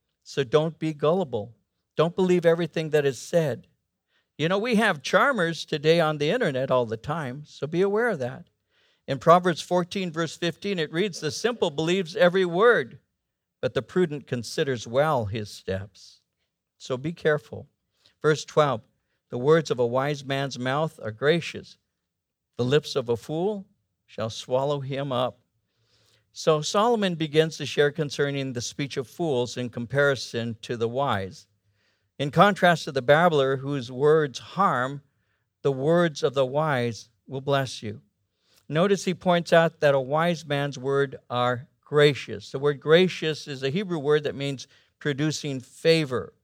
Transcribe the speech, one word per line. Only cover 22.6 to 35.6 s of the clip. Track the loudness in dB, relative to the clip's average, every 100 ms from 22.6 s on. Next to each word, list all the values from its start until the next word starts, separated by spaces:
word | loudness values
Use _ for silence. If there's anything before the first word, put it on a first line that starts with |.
lips | 2 2 2 -4
of | -2
a | -4
fool | -4 -4 -4 -6 -10 _ _ _ _
shall | -10 -8
swallow | -8 -4 -2 0 -4
him | -6 -6 -4
up." | -2 -2 -6 _ _ _ _ _ _ _ _ _
So | -4 0 0
Solomon | 0 2 2 2 0 -2
begins | 0 2 2 -2
to | -4
share | 0 0
concerning | 0 -6 -2 -2 -2 -6
the | -6
speech | -8 -8 -6 -6
of | -8
fools | -6 -2 -2 -2 -6
in | -8
comparison | -8 -2 2 2 0 -4 -6 -6 -8
to | -8 -4
the | -4
wise. | -2 -2 -2 -4 -12 _ _ _ _ _ _ _ -8
In | 0
contrast | 4 4 6 4 2
to | 0
the | 0
babbler | 4 6 6 4 2 0
whose | -4 -6 -6
words | 0 4 4 2 -6
harm, | -6 0 2 2 -2 -6 -16 _ _ _ _ _